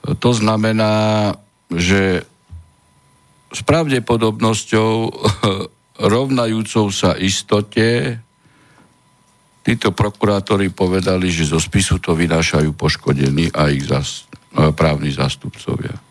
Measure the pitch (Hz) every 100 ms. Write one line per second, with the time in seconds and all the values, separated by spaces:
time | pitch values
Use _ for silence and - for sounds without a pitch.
0 | - - 120 120 107 110 110 110 107 107
1 | 107 107 104 - _ _ _ 85 87 98
2 | 95 90 - _ _ - - _ _ _
3 | _ _ _ _ _ - - 151 156 131
4 | 113 117 110 110 113 110 - 110 110 110
5 | 113 - 104 98 107 98 - _ _ -
6 | 101 113 135 131 113 110 107 113 104 95
7 | 95 82 95 92 - 104 104 - 113 120
8 | - 117 - _ _ _ _ _ _ _
9 | _ _ _ _ _ _ - 117 107 90
10 | 104 - 101 101 98 101 98 - 92 92
11 | 92 92 92 85 78 80 - 104 - 85
12 | - 82 85 82 82 78 76 76 76 -
13 | - 71 67 71 82 - 73 69 67 67
14 | 67 - - - _ - 78 76 80 73
15 | 76 67 69 - - - - - - -
16 | _